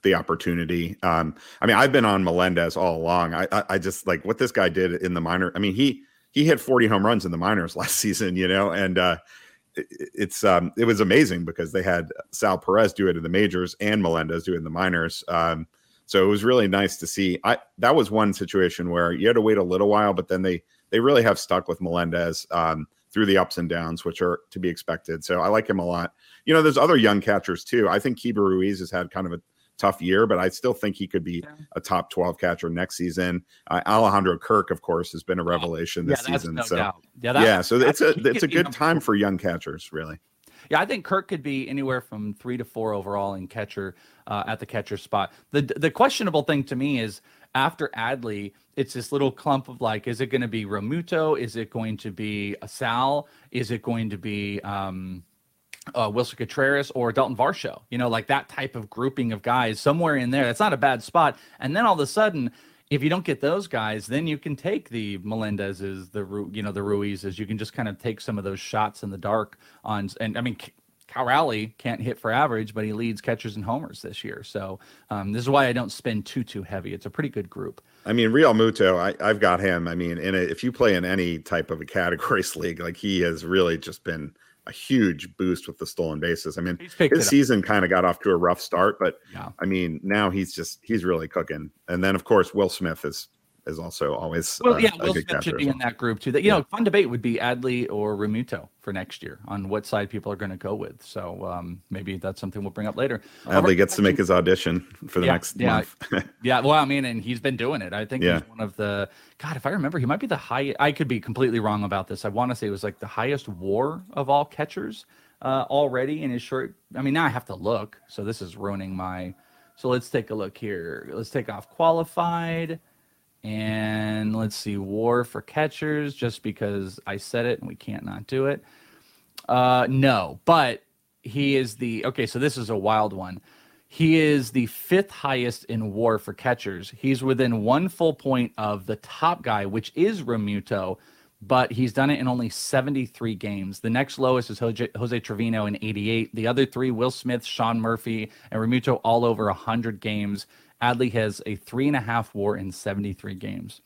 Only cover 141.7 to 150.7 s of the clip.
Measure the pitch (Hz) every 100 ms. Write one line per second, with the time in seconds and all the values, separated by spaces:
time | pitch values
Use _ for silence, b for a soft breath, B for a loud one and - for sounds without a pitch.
141.7 | 120 127 120 135 147 127 123 117 - -
142.7 | 135 131 135 123 - 113 101 104 101 95
143.7 | 98 113 120 135 - 131 127 117 104 117
144.7 | 107 120 - 120 120 - 104 117 110 104
145.7 | 104 110 104 104 113 113 113 113 123 135
146.7 | 127 131 113 127 - 127 123 - - 113
147.7 | 117 113 113 120 113 107 B B 110 113
148.7 | 127 139 123 - 117 117 107 107 92 -
149.7 | 117 117 104 110 107 101 101 - b b